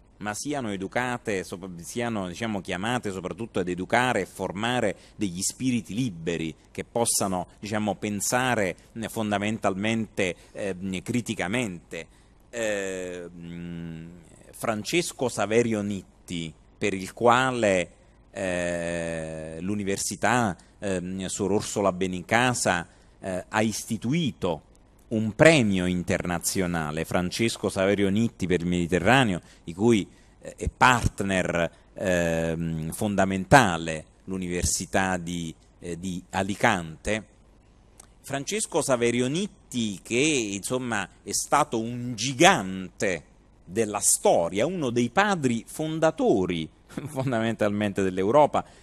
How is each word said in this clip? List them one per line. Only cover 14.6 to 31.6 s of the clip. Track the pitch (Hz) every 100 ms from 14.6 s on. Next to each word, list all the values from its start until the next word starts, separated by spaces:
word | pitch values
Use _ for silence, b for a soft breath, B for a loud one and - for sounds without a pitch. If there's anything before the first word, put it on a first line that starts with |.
| - 107 101 170 175 - 123
Saverio | - 101 117 120 107
Nitti, | 101 98 - - - 87 82 - - -
per | 104
il | 95 92
quale, | - 120 120 131 123 107 92 85 b b b -
eh, | - 95 90 87 87 85 85 82 82 80 80 78 80
l'Università, | 92 104 95 98 - 95 101 123 113 85 b b
ehm, | 104 92 87 95 92
Suor | - 95
Orsola | 104 - - 101
Benincasa, | 92 92 90 85 113 127 117 107 90 80 b b b
eh, | 98 92 -
ha | 110
istituito | 110 104 - 107 117 165 143 - 92 78 - - _ _ -
un | 113 110
premio | - 156 156 110 95 90
internazionale, | 90 85 87 90 85 - 98 90 85 76 78
Francesco | 80 95 90 - 113 - 101
Saverio | 98 95 101 98
Nitti | 101 113 - 87
per | 87
il | 87
Mediterraneo, | 87 85 87 90 131 120 85 B B
di | B
cui, | 82 117 110 85 b b b
eh, | 82 -
è | -
partner, | - 127 120 - - 98 95 85 85